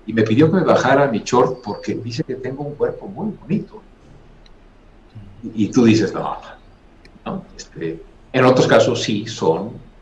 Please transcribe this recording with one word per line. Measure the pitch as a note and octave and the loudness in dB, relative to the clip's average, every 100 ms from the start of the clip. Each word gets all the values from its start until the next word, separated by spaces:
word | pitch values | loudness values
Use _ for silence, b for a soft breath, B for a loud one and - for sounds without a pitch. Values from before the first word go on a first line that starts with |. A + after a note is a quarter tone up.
| - | -6
y | |
me | A2+ | -2
pidió | G#2+ A2+ D#3+ | 2 4 4
que | F#3+ | 4
me | |
bajara | C3+ - B2+ C#3 C#3+ | 2 2 4 2 2
mi | G#2+ | 0
short | - B2 B2+ - | 0 2 2 0
porque | - G2+ - A2 | -8 -8 -6 -6
dice | A2+ A#2+ | -6 -8
que | D#3 B2 | -8 -8
tengo | B2+ C#3 | -8 -8
un | C#3+ D3 | -10 -4
cuerpo | D#3 - - | -4 -4 -12
muy | A#2 G#3+ F3 | -10 -8 -8
bonito". | - - - - - - - - - - - - - - _ - _ A2 G2+ - | -6 -6 -6 -14 -20 -20 -20 -20 -20 -20 -20 -20 -20 -20 _ -20 _ -20 -20 -16
Y, | A2+ A2 G2+ | -10 -2 0
y | |
tú | B2+ | 4
dices, | A2+ G#2+ F#2 | 6 4 2
"No, | D2+ C#2+ - - - - - _ - - - - | -4 -8 -10 -14 -20 -20 -20 _ -20 -20 -16 -12
no". | - - - | -12 -12 -18
Este, | - - E2 - - - - | -20 -10 -10 -10 -14 -20 -4
en | B2+ B2+ | 2 4
otros | C3 - | 4 4
casos | A#2 - - | 4 4 0
sí | - G#2+ - | -2 -4 -6
son | - F2 E2 G3+ - - - | -2 0 0 -4 -12 -18 -20